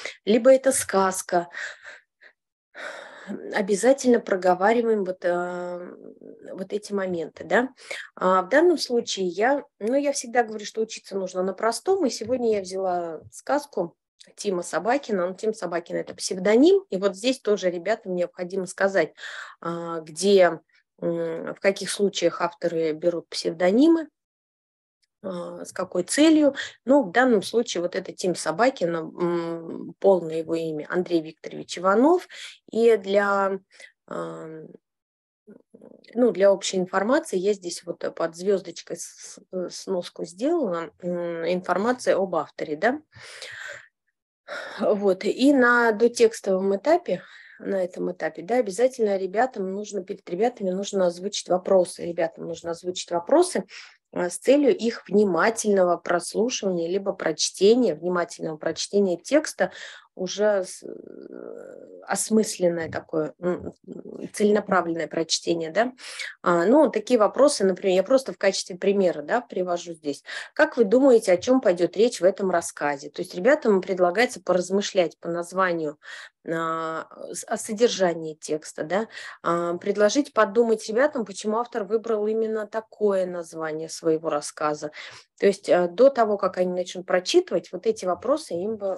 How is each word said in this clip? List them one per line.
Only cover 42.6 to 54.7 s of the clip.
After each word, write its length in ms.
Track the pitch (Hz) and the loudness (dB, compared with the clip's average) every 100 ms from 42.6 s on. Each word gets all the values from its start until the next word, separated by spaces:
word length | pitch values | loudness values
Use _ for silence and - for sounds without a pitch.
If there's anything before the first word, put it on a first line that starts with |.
| 160 151 | -8 -2
да. 240 | 208 294 - - - - - - - - - _ _ _ _ _ - - - - | 0 0 -6 -20 -20 -18 -16 -14 -14 -16 -20 _ _ _ _ _ -14 -12 -12 -4
Вот, 440 | 214 208 202 185 202 | 0 2 2 0 0
и 280 | - 262 | 2 4
на 380 | 285 240 240 233 | 6 6 6 4
дотекстовом 840 | 208 233 240 226 226 - 190 196 196 | 4 2 4 2 2 -2 0 0 0
этапе, 460 | 294 349 - 180 - - - - | 2 2 2 -6 -6 -20 -20 -14
на 240 | - 196 | -6 -4
этом 280 | 180 180 180 | -4 -4 -6
этапе, 300 | 175 160 156 | -4 -8 -8
да, 140 | 170 240 | -2 0
обязательно 600 | 214 185 254 254 214 196 | 0 0 0 2 0 0
ребятам 540 | 190 196 262 233 190 | -2 -2 -2 -2 -6
нужно, 300 | 190 208 196 | -6 -8 -8
перед 240 | 185 196 - | -8 -12 -8
ребятами 420 | 175 233 247 196 | -2 -2 -2 -4
нужно 360 | 185 196 202 180 | -4 -4 0 0
озвучить 420 | 170 190 - - | -2 -6 -6 -2
вопросы, 560 | 180 - 190 175 - 170 | -2 4 4 4 -2 -8
ребятам 420 | 170 165 160 165 | -4 -4 -4 -12
нужно 240 | 165 170 | -10 -10
озвучить 400 | 165 180 180 - | -8 -8 -8 -4
вопросы, 540 | 175 - 294 359 214 - - - _ _ | -6 2 4 4 0 -8 -12 -20 _ _
а, 160 | 170 175 | -4 -4
с 80 | - | -2
целью 380 | - 285 277 | 4 4 6